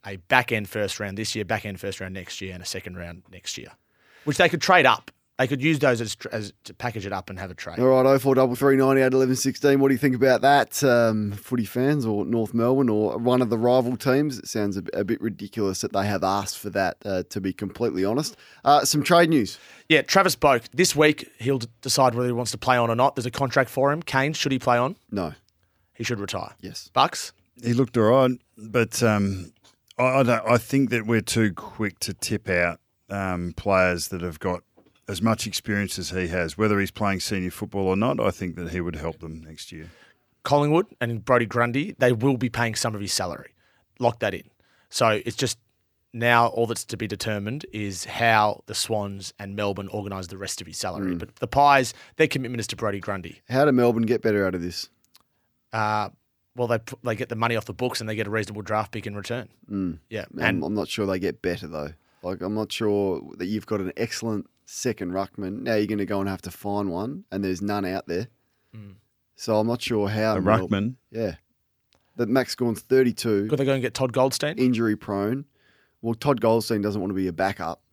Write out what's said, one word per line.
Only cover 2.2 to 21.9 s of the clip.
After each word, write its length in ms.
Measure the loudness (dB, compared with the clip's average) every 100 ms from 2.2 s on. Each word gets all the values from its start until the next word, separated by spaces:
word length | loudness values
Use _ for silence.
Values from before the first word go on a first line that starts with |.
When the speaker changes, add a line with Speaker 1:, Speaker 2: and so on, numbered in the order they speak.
| -12 -12
Speaker 1:
year, 120 | -12
and 80 | -12
a 40 | -10
second 300 | -10 -12 -12
round 260 | -14 -16 -20
next 240 | -18 -14 -14
year, 120 | -14 -20 _ _ _ _
which 140 | -2 4
they 120 | 4
could 120 | 4
trade 240 | 4 6 6
up. 240 | 4 -2 -20 _ -4
They 80 | -2
could 160 | 0
use 160 | 0 2
those 200 | 2 2
as, 160 | -2 -8 -8
as 220 | -8 -8 -14 -20
to 80 | -10
package 320 | -8 -8 -8
it 40 |
up 160 | -8 -8
and 80 | -12
have 100 | -12
a 60 | -12
trade. 240 | -6 4
Speaker 2:
All 80 | 6
right, 180 | 8 8
oh 140 | 6
four 160 | 6 6
double 200 | 4 4
three 200 | 6 6
ninety 240 | 6 6
eight 120 | 6
eleven 220 | 4 4 2
sixteen. 440 | 0 2 4 6
What 80 | 6
do 60 | 4
you 20 |
think 180 | 2 4
about 260 | 4 6
that, 420 | 6 6 4 2
um, 480 | 4 6 4 2 -2
footy 340 | -6 -4 -4 -2
fans 400 | 0 0 2 0
or 180 | -2
North 300 | 0 -2 0
Melbourne 340 | 0 2 4 4
or 300 | 2 2 0
one 240 | 2 4
of 80 | 2
the 80 | 2
rival 400 | 4 4 4 0
teams? 400 | 2 2 2 -4
It 100 | -6
sounds 300 | -4 -2 -4
a, 60 | -4
a 100 | -4
bit 160 | -2 -2
ridiculous 600 | -4 -6 -8 -4 -2 -2
that 100 | -4
they 140 | -2 0
have 180 | 0
asked 360 | 0 -2 -4 -8
for 100 | -6
that, 280 | -2 -2 -2
uh, 200 | -6 -6 -4
to 120 | -4
be 100 | -4
completely 540 | -4 -8 -4 -2 0 0
honest. 320 | 0 -4 -10 -20 -2
Uh, 220 | 4 4 4
some 160 | 0
trade 260 | 4 6 6
news. 280 | 4 0 -6 -20 -14 2
Speaker 1:
Yeah, 140 | 2
Travis 320 | 6 4 4 4
Boak. 280 | 4 2 0
This 240 | 0 2 4
week, 320 | 4 4 -6 -6
he'll 180 | -2 -2
d-, 80 | -4 _
decide 320 | -2